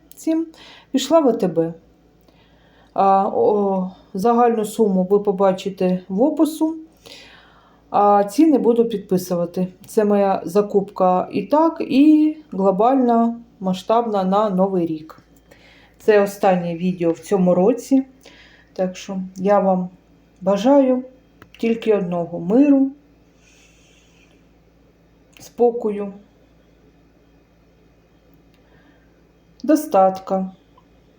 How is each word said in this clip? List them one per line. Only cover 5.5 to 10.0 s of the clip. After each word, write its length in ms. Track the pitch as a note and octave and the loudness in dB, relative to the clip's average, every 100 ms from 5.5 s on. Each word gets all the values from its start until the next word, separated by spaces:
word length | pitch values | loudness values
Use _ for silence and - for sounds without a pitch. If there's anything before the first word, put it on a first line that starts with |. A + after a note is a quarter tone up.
| F#3 G3+ F#3+ F#3 F3+ - | 0 -6 -4 -2 -2 -4
в 140 | F#3+ | -2
опису. 540 | C#4+ D4+ D4+ - D#4+ D#4+ - _ - - - - _ _ _ _ _ | 0 0 -2 -2 -4 -6 -14 _ -20 -20 -20 -20 _ _ _ _ _
А 340 | - G#3 G3+ | 0 2 2
ціни 340 | G3+ - E4 C4+ | 2 2 4 4
буду 260 | G#3 A#3 | 2 2
підписувати. 840 | A#3 G3 - F3+ - F3 F3 F#3 F3+ - - | 0 -4 -2 -4 -2 -6 -4 -4 -6 -8 -6
Це 180 | - | -2